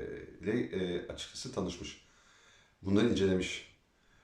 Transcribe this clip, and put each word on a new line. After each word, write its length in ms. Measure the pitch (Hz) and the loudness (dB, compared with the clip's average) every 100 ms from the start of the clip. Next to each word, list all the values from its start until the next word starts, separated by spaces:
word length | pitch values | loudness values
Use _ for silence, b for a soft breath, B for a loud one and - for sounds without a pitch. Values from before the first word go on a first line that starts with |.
| - - - - | -6 -8 -12 -8
ile, 200 | 90 120 | 0 0
e, 480 | - 92 90 87 - | 0 0 0 -2 -4
açıkçası 440 | - - - - | -10 -10 -10 -8
tanışmış. 560 | - 90 - - - b b b b b b b b | -4 -4 -4 -10 -12 b b b b b b b b
Bunları 260 | 92 101 117 | 4 6 6
incelemiş. 720 | 95 95 92 90 - - - _ b b b | 4 4 4 0 -6 -10 -20 _ b b b